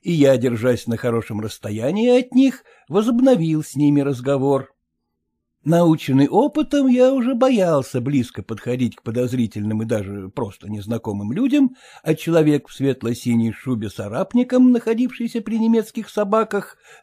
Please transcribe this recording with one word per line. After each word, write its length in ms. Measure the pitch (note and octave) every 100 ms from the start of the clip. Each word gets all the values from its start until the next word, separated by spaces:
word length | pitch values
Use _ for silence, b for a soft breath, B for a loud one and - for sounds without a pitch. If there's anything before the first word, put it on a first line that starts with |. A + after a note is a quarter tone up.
и 100 | F#3
я, 240 | E3+ C3+ C3
держась 500 | B2 A#2 B2 A#2 -
на 100 | A2+
хорошем 440 | B2+ A#2 - G#2
расстоянии 760 | G#2+ - A2 G#2+ B2 G3 A#3+ B3
от 160 | B3+
них, 300 | B3 C4+ B3+ b b b
возобновил 760 | F3+ A3 A#3 C4 A#3+ D#3+ D#3
с 100 | D3+
ними 280 | C3+ D3 D3
разговор. 760 | C#3 B2+ B2+ C#3 C3+ C3+ - _ _ _ _ _ _ _ _ _ C#3+
Наученный 640 | E3+ F3 D#3 - C3+ C#3
опытом, 580 | G3 C#4+ D4+ - C#4+ C4+
я 260 | B3 B3+
уже 220 | C4+ A#3+
боялся 680 | A#3+ C4 A#3+ F3+ D3 B2+ B2+
близко 440 | A#2+ C#3+ A#2 -
подходить 500 | - G#2+ - B2 B2
к 80 | -
подозрительным 800 | - A2+ B2 B2 A2+ G#2+ G#2 G#2+
и 20 |
даже 440 | A2+ A2+ G2 G2+ F#2+
просто 420 | - G#2+ - G2
незнакомым 600 | G#2+ G2+ A#2 A2+ G2+ G#2
людям, 420 | D#3 C4 D4 C4 B B B
а 100 | -
человек 540 | D#3 - E3 D#3 C#3+ -
в 40 |
светло-синей 760 | - C3+ B2+ A#2 A#2+ A#2+ A#2 A2+
шубе 400 | G#2 - A#2+ G#2
с 80 | -
арапником, 720 | G#2 A#2 F#3+ A#3+ B3 B3+ B3+
находившийся 680 | A#3+ A3+ A3+ B3 - A#3 A#3
при 180 | A3 A3+
немецких 500 | A3+ A3+ G#3+ - G#3
собаках, 680 | - G#3 A3 A#3 G3+ - - b b